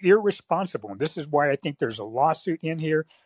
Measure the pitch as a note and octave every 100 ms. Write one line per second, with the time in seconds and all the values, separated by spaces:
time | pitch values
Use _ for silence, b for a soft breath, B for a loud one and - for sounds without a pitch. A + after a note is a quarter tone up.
0 | F#3 G#3+ G3+ - - E3+ F3+ A2 G#2 G2
1 | D#3 E3+ D3 D3 C#3+ C3+ D#3 C#3 A#2+ A2
2 | G#2+ A#2+ D#3 D#3 F3+ D#3+ D#3+ D#3+ D#3+ D#3
3 | D#3+ _